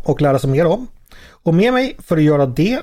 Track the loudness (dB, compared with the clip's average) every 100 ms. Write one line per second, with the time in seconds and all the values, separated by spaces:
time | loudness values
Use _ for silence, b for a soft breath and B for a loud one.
0 | -4 0 0 0 0 0 0 -2 -6 -18
1 | -20 B B B 0 2 2 0 -2 -6
2 | -4 2 2 2 0 0 -2 -2